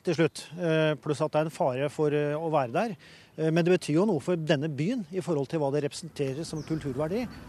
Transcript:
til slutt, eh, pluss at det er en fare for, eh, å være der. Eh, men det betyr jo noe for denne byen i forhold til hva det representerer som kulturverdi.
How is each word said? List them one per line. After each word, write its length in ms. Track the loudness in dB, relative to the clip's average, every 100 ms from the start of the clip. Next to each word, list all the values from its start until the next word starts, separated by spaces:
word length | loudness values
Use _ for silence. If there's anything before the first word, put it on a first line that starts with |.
til 160 | -2 2
slutt, 300 | 2 0 -12 -4
eh, 380 | 2 4 2 0
pluss 240 | -2 0
at 100 | 2
det 100 | 2
er 20 | 0
en 80 |
fare 360 | 0 0 0 -2
for, 160 | 2 2
eh, 240 | 2 0
å 160 | -2 0
være 240 | 0 2
der. 240 | 0 -2 -6 -14 -20 -16 -2
Eh, 140 | 2
men 140 | 4 4
det 140 | 2
betyr 220 | 4 2
jo 40 | 4
noe 140 | 2
for 160 | 0 -2
denne 340 | 2 2 2
byen 360 | -2 -2 -2 -4
i 100 | -6
forhold 280 | -2 -2 -2
til 100 | -2
hva 120 | 0
det 100 | 0 -2
representerer 600 | -6 -12 -4 -4 -4 -6
som 180 | -8
kulturverdi. 640 | -6 -4 -4 -4 -2 -2 -4 -10